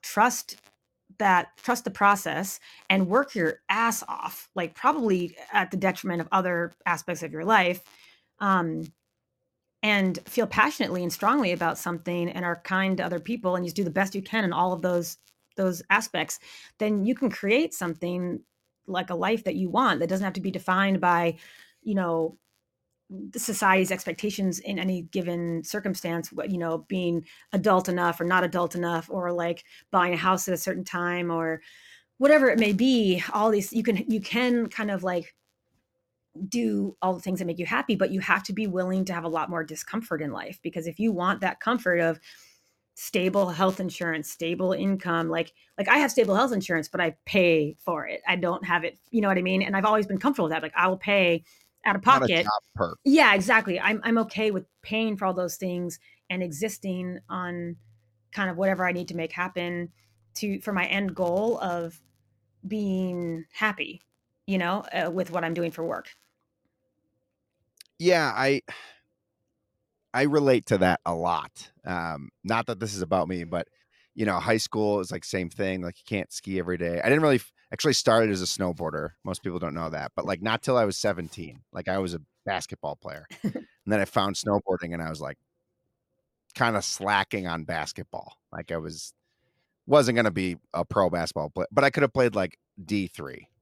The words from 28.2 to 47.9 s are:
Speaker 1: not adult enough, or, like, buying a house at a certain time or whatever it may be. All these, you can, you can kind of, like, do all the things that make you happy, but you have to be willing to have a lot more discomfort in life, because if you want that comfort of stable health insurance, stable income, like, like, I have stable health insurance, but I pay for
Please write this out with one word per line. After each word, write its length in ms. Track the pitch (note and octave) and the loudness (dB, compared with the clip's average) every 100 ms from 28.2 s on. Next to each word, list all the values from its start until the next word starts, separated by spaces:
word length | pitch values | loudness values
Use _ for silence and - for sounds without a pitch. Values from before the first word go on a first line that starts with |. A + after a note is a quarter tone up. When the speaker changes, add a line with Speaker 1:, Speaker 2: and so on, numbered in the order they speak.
Speaker 1:
not 200 | F3 F#3 | 2 4
adult 320 | F3 F3+ E3+ | 4 0 -2
enough, 340 | F3+ F3 E3 - | -2 -2 -2 -4
or, 220 | F#3+ F3 | -6 -4
like, 340 | F3 E3+ E3+ - - _ | -2 -2 -4 -10 -20 _
buying 220 | G3 F3+ | 2 2
a 40 | E3 | 2
house 300 | F#3 F#3 G3 | 2 2 0
at 60 | |
a 40 | F3 | -4
certain 260 | - F3+ | -4 -6
time 460 | F#3 F3+ F3 F3 F3 | -6 -4 -2 -2 -2
or 300 | E3 E3 D#3+ - - - - _ _ | -2 -2 -4 -10 -20 -20 -20 _ _
whatever 320 | C#4 D4+ C4+ | 6 8 8
it 100 | A3 | 6
may 140 | G#3 | 4
be. 500 | G3 B3+ B3 G3+ F3+ - | 4 4 6 4 2 0
All 180 | G#3 A3 | 2 4
these, 220 | G#3 G3 | 2 0
you 100 | A3+ | -2
can, 140 | A3+ G3 - | 0 0 0
you 100 | A3 | -2
can 480 | - A#3 B3 A#3+ A3+ | 0 0 2 2 0
kind 220 | - G#3 | -4 -4
of, 120 | G3 | -2
like, 320 | F3+ F3+ E3+ _ _ _ _ _ _ _ _ _ _ - F#3+ | -2 -2 -4 _ _ _ _ _ _ _ _ _ _ -12 -6
do 500 | A#3+ A3+ G3+ G3 - | -2 0 0 -2 -2
all 120 | F#3 | -2
the 80 | F3+ | -2
things 180 | F#3+ F3+ | -4 -4
that 60 | |
make 140 | F3 E3+ | -4 -4
you 60 | |
happy, 300 | E3+ A#3 - | -2 -2 0
but 160 | G3 F#3+ | 0 0
you 80 | F#3+ | 0
have 240 | - G3 | 2 0
to 100 | F#3+ | 2
be 140 | F#3+ G#3+ | -4 -2
willing 380 | F3+ F#3 F#3+ | 0 0 0
to 80 | F#3 | -2
have 100 | E3+ | -4
a 60 | E3 | -2
lot 200 | D#3+ D3+ | -2 -2
more 140 | E3+ | -4
discomfort 580 | D#3 D#3 - A3+ A3+ D#3+ | -6 -10 -8 -8 -4 -6
in 100 | D3 | -4
life, 280 | G2 F#2 F#3 | -8 -10 -10
because 240 | F3 F3 E3 | -8 -6 -8
if 120 | E3 | -2
you 120 | A3+ | 0
want 300 | F3+ F3+ G3+ | 2 0 0
that 180 | F#3 - | -4 -2
comfort 400 | A3+ A#3+ F#3 F3 | -2 0 2 2
of 200 | E3 D#3+ - - - _ _ _ _ | 2 0 -10 -20 -20 _ _ _ _
stable 540 | - - G3 F#3 G3 F#3 | -16 -4 0 0 2 0
health 300 | D#3+ F#3+ - | 2 0 0
insurance, 500 | F#3 - E3+ D#3+ D3 | -6 -4 -4 -4 -8
stable 440 | - E3 F3 F#3 | -6 -4 -2 0
income, 560 | F#3+ F#3+ F#3+ F3+ E3 E3 | 0 0 -2 0 -2 0
like, 240 | E3 E3 _ _ - | -2 -4 _ _ -4
like, 100 | G3 | 4
I 100 | C4+ | 4
have 140 | C#4+ | 4
stable 240 | - G3+ | 4 4
health 160 | G3 C4 | 4 2
insurance, 360 | G#3+ F#3 E3 D3+ | 0 0 -2 -2
but 140 | F3+ | -2
I 140 | E3+ - | -2 -4
pay 500 | - G3+ F3 D#3+ D3 - | -2 4 6 4 2 -4
for 280 | - | -6